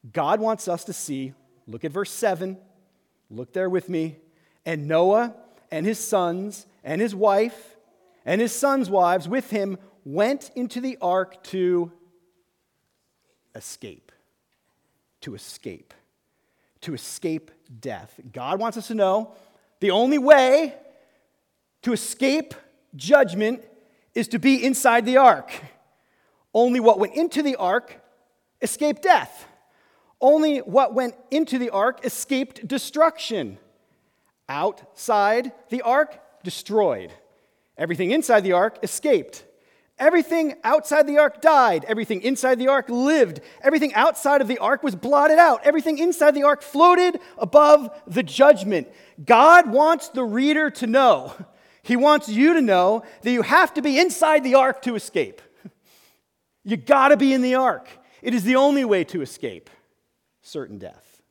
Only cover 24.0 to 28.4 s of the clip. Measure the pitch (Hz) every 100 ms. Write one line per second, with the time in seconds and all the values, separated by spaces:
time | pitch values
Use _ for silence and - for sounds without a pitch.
24 | _ - 226 233 240 262 254 269 247 233
25 | 226 254 262 151 - - 147 _ _ _
26 | _ _ _ _ _ 214 247 247 226 196
27 | 190 285 330 - 294 254 185 220 - -
28 | _ _ _ _